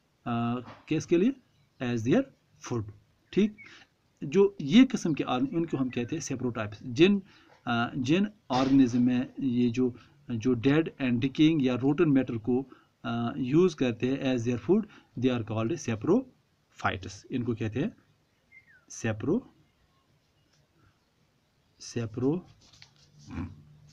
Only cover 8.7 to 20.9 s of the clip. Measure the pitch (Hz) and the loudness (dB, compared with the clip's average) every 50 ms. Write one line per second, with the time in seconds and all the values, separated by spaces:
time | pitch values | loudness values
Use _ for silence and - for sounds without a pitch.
8.7 | 139 139 131 117 120 123 123 127 123 123 131 - - - 180 131 120 123 123 120 | 6 6 6 6 4 2 2 2 2 0 -2 -4 -8 -6 -4 -2 0 2 2 2
9.7 | 113 123 127 123 117 - - _ _ _ _ - 120 110 104 127 127 113 104 143 | 2 0 -2 -2 -2 -6 -16 _ _ _ _ -8 -8 -2 0 0 0 2 2 2
10.7 | 143 160 165 - - - 139 127 120 117 117 135 135 - 156 156 165 156 127 127 | 2 2 0 -2 -6 -6 -2 -2 0 0 -2 -2 0 2 4 4 4 2 2 0
11.7 | 123 117 127 139 147 143 175 156 139 135 127 127 123 110 104 127 123 127 135 - | 0 0 0 0 2 2 2 4 4 2 2 0 -4 -6 -2 0 0 0 -2 -4
12.7 | - - _ _ _ _ - 120 117 117 117 120 - - 135 123 143 165 185 185 | -12 -20 _ _ _ _ -8 -6 -4 -4 -4 -4 -4 -4 -4 0 4 4 4 4
13.7 | 160 - 135 123 110 107 123 127 135 131 139 131 127 123 113 123 123 - - - | 2 0 -2 -2 0 -2 -2 -2 -2 0 0 0 0 0 0 -2 -2 -2 0 2
14.7 | 185 220 208 - - - _ _ _ 131 120 131 123 120 110 - 110 110 110 113 | 2 2 0 -2 -10 -20 _ _ _ -2 -2 0 0 0 -4 -4 -4 -2 -2 -2
15.7 | 175 - - - 113 104 117 139 190 254 262 - _ _ _ _ _ _ _ _ | -4 -4 -4 -6 -6 -4 0 2 2 2 0 -4 _ _ _ _ _ _ _ _
16.7 | _ - - 104 95 98 95 - - - - - - 123 117 120 117 107 113 104 | _ -6 -6 -4 -4 -4 -10 -14 -16 -16 -14 -8 -8 -6 -4 -4 -4 -4 -6 -6
17.7 | 110 123 165 240 - _ _ _ _ _ _ _ _ _ _ _ _ - _ _ | -4 -4 -6 -6 -8 _ _ _ _ _ _ _ _ _ _ _ _ -20 _ _
18.7 | _ _ _ _ - - - 113 107 107 - 135 180 254 - - _ _ _ _ | _ _ _ _ -18 -8 -6 -6 -6 -4 -2 -2 -2 -2 -4 -8 _ _ _ _
19.7 | _ _ _ _ _ _ _ _ _ _ _ _ _ _ _ _ _ _ _ _ | _ _ _ _ _ _ _ _ _ _ _ _ _ _ _ _ _ _ _ _
20.7 | _ _ _ _ | _ _ _ _